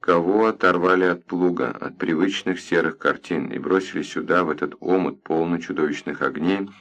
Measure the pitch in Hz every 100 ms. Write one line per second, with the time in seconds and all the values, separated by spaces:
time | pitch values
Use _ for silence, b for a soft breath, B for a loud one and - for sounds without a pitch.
0 | - 87 85 104 110 107 95 90 90 92
1 | 92 87 - 90 90 87 64 - - -
2 | - 80 95 95 - 90 - 85 80 -
3 | - - - 82 71 - - 95 92 -
4 | 76 85 78 87 85 73 73 - - 92
5 | 76 69 - 80 82 85 82 92 76 73
6 | - 73 69 71 82 98 98 B